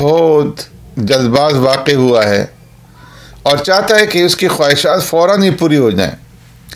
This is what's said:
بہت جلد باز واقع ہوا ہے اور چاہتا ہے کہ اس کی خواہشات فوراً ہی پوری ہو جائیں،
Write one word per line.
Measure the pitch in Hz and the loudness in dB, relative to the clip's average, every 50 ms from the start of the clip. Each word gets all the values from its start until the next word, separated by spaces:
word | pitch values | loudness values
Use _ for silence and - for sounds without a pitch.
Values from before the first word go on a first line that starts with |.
بہت | 139 143 156 165 165 160 156 151 147 123 151 - - - - - - - - - | -2 0 2 2 2 2 2 2 0 -2 -4 -10 -16 -18 -20 -20 -20 -14 -10 -6
جلد | 110 101 135 131 127 120 | -4 -2 0 0 0 0
باز | 117 135 143 151 151 | 0 0 0 0 0
واقع | 135 127 131 131 135 135 147 | 0 0 0 0 0 -2 -2
ہوا | 143 135 127 127 123 117 107 | 0 2 2 2 2 2 2
ہے | 104 104 101 101 - - - - - - - - - - - - - - - - - - - - | 2 0 0 -2 -4 -8 -16 -20 -20 -20 -20 -20 -20 -20 -20 -20 -20 -20 -20 -20 -20 -20 -6 -2
اور | 135 143 143 | -2 -2 -2
چاہتا | - - 185 196 208 202 220 | 0 0 -2 0 0 2 2
ہے | 214 214 208 | 2 2 0
کہ | - 175 | 0 0
اس | 175 175 175 | 0 0 0
کی | - 185 180 | -2 -2 -2
خواہشات | 156 151 156 143 143 139 - 175 160 185 160 | -2 0 0 0 0 0 0 0 -2 -2 -2
فوراً | - - 165 170 180 202 202 196 | -2 -2 0 0 2 2 2 0
ہی | 190 | 0
پوری | 160 - 175 165 151 147 | 0 0 0 0 2 2
ہو | 131 113 | 2 2
جائیں، | 101 90 95 76 - - - - - - - - - - - - - | 0 0 -2 -4 -6 -10 -18 -20 -20 -20 -20 -20 -20 -20 -20 -20 -20